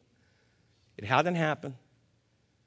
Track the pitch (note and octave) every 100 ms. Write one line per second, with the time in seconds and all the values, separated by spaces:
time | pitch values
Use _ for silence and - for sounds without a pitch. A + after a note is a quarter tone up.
0 | _ _ _ _ _ _ _ _ _ -
1 | G#2 C3 E3 F3 D#3 C#3+ C#3+ B2+ _ _
2 | _ _ _ _ _ _